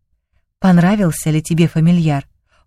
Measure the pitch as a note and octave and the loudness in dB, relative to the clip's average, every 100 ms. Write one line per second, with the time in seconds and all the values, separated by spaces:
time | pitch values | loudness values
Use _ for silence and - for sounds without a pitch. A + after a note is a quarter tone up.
0 | _ _ _ _ _ _ F#3+ F3 E3+ G#3 | _ _ _ _ _ _ 2 2 2 0
1 | F3+ D3 D#3 D#3 D#3 E3 E3 E3 D#3+ F3 | -2 -4 -4 -4 -2 -2 0 0 0 2
2 | D#3+ C#3+ - _ _ _ | 0 -4 -6 _ _ _